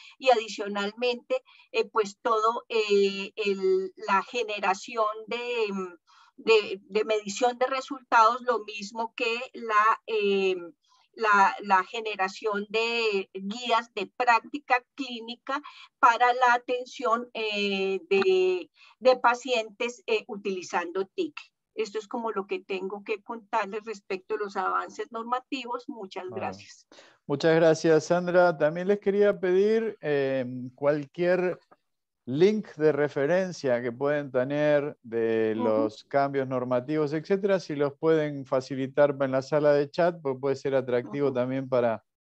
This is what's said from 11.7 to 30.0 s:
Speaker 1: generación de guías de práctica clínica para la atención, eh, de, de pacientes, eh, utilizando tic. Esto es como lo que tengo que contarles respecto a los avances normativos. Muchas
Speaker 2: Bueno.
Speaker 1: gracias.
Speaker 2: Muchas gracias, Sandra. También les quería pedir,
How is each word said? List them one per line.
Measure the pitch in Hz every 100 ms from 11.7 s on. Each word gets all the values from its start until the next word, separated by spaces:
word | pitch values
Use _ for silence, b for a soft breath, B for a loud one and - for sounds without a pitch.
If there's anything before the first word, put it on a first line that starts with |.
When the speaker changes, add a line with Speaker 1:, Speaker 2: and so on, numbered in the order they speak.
| 190
Speaker 1:
generación | 185 233 220 202 190 - 214 202 214
de | 214 226 233 220 196 190
guías | 196 196 233 247 226 240
de | 214 196 -
práctica | 247 226 - 294 - 254 -
clínica | - 254 240 226 247 - 277 B B B _
para | 254 226 247
la | 247 247
atención, | 247 247 247 254 - 240 233 247
eh, | 226 214 208 202 196 190 190 165
de, | 196 190 185 185 180 165 b b _
de | 247 247
pacientes, | 247 240 262 240 220 202 233 240 -
eh, | 214 208
utilizando | 202 202 185 165 185 170 175 196
tic. | - 160 - - _ _
Esto | - 220 220
es | 208
como | 247 226
lo | 208 196
que | 185
tengo | - 190 190 208
que | 202 208
contarles | - 226 202 226 196 214
respecto | 220 208 - 185 - 214
a |
los | 208 196
avances | 185 180 180 196 214
normativos. | 233 233 254 - 269 240 240 -
Muchas | 240 190 185 185
Speaker 2:
Bueno. | 143
Speaker 1:
gracias. | - 95 - - _ B B B -
Speaker 2:
Muchas | 147 165 160
gracias, | 165 156 165 156
Sandra. | - 175 180 175 180 160
También | 151 170 185
les | 202
quería | 202 202 202 180
pedir, | 185 185 208 226 220 -